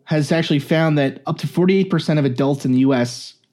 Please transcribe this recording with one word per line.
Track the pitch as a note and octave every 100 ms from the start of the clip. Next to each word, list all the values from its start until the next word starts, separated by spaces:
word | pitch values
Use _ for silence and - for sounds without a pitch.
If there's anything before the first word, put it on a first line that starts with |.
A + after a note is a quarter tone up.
has | - D#3 C#3+
actually | E3 - D3
found | - D#3+ D#3+ D3
that | C3+ - -
up | D#3+
to | C#3+
forty-eight | - F3+ G3 F#3+
percent | E3 - D3+
of |
adults | C#3 B2 C#3 C#3
in | C3
the | B2+
U | C3+
S | C3 B2 - - - _